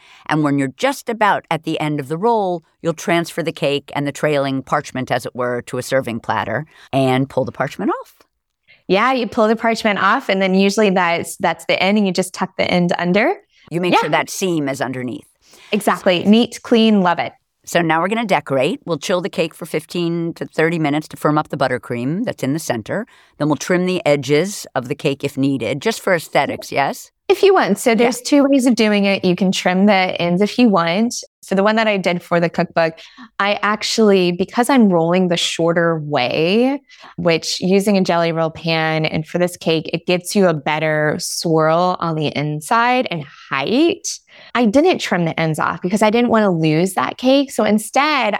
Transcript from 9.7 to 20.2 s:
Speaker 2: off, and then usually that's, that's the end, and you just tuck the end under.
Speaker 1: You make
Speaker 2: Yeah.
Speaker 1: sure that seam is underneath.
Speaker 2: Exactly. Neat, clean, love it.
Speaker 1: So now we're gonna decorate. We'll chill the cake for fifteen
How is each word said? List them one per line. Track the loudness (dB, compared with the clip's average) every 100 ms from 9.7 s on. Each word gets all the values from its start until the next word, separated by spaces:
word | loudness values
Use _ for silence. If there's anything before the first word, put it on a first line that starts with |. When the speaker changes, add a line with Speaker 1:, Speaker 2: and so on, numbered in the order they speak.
| 0 -2 0
Speaker 2:
off, | 2 0 0
and | 0
then | 2
usually | 4 2 4 2
that's, | 2 2 0 -4 -2
that's | -2 -2 -2
the | 0
end, | 2 2
and | 0
you |
just | 0 -4
tuck | -4 -6 -4
the | 0
end | 2 0 0
under. | 0 0 0 -2 _ _ -10
Speaker 1:
You | -4
make | 0
Speaker 2:
Yeah. | 0
Speaker 1:
sure | 2
that | -2 -2
seam | -4 -2 -2 -2
is | -4
underneath. | -6 -6 -8 -10 -16 _ _ -20 -4
Speaker 2:
Exactly. | -2 0 0 2 2
Neat, | 4 4 4 -4
clean, | 0 4 4 4
love | 4 0
it. | -2 -8 _ _ -4
Speaker 1:
So | 0
now | 2 2
we're | 0
gonna | -2
decorate. | 0 -2 0 0 0 -2 -6
We'll | -6
chill | -2 -2
the | -2
cake | -4 -4
for | -6 -8
fifteen | -8 -6 -4 -2 -2